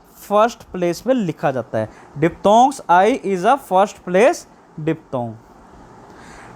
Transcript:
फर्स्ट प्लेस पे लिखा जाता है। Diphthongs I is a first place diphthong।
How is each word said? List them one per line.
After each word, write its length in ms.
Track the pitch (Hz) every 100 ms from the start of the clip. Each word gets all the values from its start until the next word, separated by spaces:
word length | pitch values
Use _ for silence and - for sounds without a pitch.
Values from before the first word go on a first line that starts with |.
| _ - -
फर्स्ट 340 | 202 226 -
प्लेस 380 | - 185 175 170
पे 120 | 214
लिखा 380 | 262 185 151 160
जाता 260 | 131 120 117
है। 120 | 107 - - -
Diphthongs 680 | 160 - 196 220 254 277 -
I 260 | 175 190 254 190
is 200 | 190 180
a 120 | 269 -
first 220 | 185 196 - -
place 380 | 180 247 339 - _ _ - 151
diphthong। 460 | 160 - 131 120 113 - - - - - - - - - - -